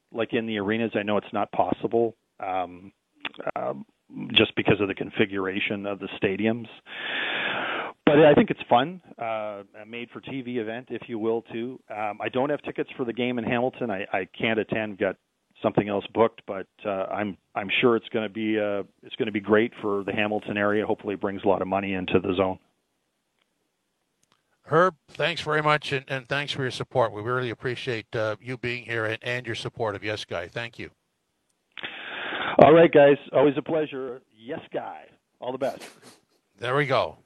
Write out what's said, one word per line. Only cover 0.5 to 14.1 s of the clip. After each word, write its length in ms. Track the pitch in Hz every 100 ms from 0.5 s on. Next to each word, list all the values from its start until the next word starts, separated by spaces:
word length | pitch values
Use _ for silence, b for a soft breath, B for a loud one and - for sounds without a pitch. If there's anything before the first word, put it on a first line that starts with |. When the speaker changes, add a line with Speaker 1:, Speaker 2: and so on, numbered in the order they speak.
| 107
Speaker 1:
arenas. 340 | 98 113 113 110
I 80 |
know 140 | 101 104
it's 140 | -
not 200 | 104 107
possible, 640 | - 90 90 113 113 117 - _ -
um, 520 | 98 92 87 90 98 _ _ _ - - - 120
um, 300 | 123 139 - _ _ 156 147
just 240 | 113 110 -
because 260 | - 101
of 60 | 98
the 80 | 98
configuration 920 | 98 - 107 98 95 95 - 104 101
of 140 | 98
the 100 | 98 -
stadiums. 460 | 104 95 110 117 110 - B B B B B B B B B B B - -
But 200 | 147 156
I 80 |
think 160 | 143 117
it's 120 | 143 -
fun, 320 | 120 147 180 - -
uh, 460 | 113 110 107 101 98 107
a 60 | 107
made-for-T 560 | 120 120 117 - 135
V 160 | 120 123
event, 320 | 107 117 131
if 160 | 120 -
you 100 | 113
will, 260 | 113 113
too. 360 | - 117 123 127 -
Um, 280 | 107 107 110
I 80 | 113
don't 220 | 127 143
have 120 | 147
tickets 260 | - 143 143 -
for 80 | 120
the 80 |
game 240 | 110 123 123
in 80 | 110
Hamilton. 440 | 120 127 - 120
I, 160 | 95 101